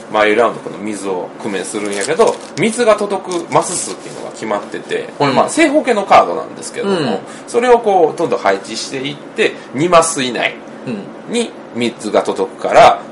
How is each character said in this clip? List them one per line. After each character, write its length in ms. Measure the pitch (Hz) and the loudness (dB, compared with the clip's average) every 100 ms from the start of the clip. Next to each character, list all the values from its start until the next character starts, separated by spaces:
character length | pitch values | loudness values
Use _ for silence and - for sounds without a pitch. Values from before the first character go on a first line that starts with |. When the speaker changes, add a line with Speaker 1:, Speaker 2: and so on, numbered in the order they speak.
| - | -4
Speaker 1:
毎 220 | 107 104 | 2 4
ラ 120 | 107 113 | 4 2
ウ 40 | |
ン 20 | |
ド 60 | - | 0
こ 100 | - | -10
の 80 | 87 | -10
水 300 | 107 98 98 | -8 -6 -4
を 200 | 90 92 - | -4 -6 -8
工 80 | 117 | -6
面 140 | 95 | -6
す 140 | 90 107 | -6 -6
る 100 | 104 | -4
ん 40 | |
や 100 | 101 | -4
け 100 | 98 | -2
ど、 200 | 156 214 - - - | 2 2 2 -8 -2
水 260 | 226 233 | -2 0
が 120 | 220 208 | 2 2
届 340 | 202 196 - | 2 -4 -4
く 220 | 175 165 | -6 0
マ 100 | 143 | 0
ス 140 | 185 175 | 0 -4
数 160 | - | -6
っ 20 | 90 | -10
て 120 | - | -12
い 40 | |
う 20 | 117 | -12
の 40 | |
が 60 | - | -12
決 140 | - 110 | -6 -4
ま 120 | 104 | -4
っ 40 | |
て 140 | - 90 | -4 -12
て、 280 | - 87 - - | -6 -6 -6 -2
こ 80 | 143 | 2
れ 60 | |
ま 100 | - | 2
あ、 20 | |
Speaker 2:
う 40 | - | 2
ん。 20 | |
Speaker 1:
正 180 | - 320 | 4 4
方 140 | 294 | 4
形 100 | 247 | 2
の 100 | 214 | 0
カ 120 | 196 185 | 4 4
ー 100 | - | 4
ド 80 | |
な 80 | - | -2
ん 100 | - - | -6 -12
で 60 | |
す 100 | - | -12
け 80 | - | -6
ど 60 | 202 | -2
も、 60 | |
Speaker 2:
う 40 | 190 | 0
ん。 200 | 226 - - - - | 0 -4 -6 -16 -2
Speaker 1:
そ 140 | 240 | 0
れ 80 | 247 | 6
を 100 | 233 | 6
こ 340 | 214 190 151 | 6 4 4
う、 40 | 135 | 2
ど 80 | 156 | -2
ん 40 | |
ど 60 | 98 | 0
ん 20 | |
配 160 | 101 98 | 2 0
置 200 | 95 110 | -2 -8
し 140 | - | -8
て 60 | 135 | -6
い 140 | 139 | -6
っ 40 | 143 | -8
て、 360 | - - 202 - - | -10 -2 -2 -2 -10
二 140 | 123 180 | -2 4
マ 140 | 170 | 6
ス 200 | 160 147 | 4 0
以 100 | 127 | -2
内 220 | 104 - - - - - | 0 -2 -4 -16 -14 -8
Speaker 2:
う 440 | 107 92 - - | -8 -10 -14 -6
ん。 20 | |
Speaker 1:
に 180 | 233 226 - - | -4 -4 -6 -12
水 360 | 113 120 - 107 | -2 -2 -2 0
が 120 | 98 | 0
届 340 | 92 92 95 - | 2 -2 -4 -4
く 60 | |
か 100 | 92 | 4
ら、 300 | 123 160 - - | 8 8 6 -4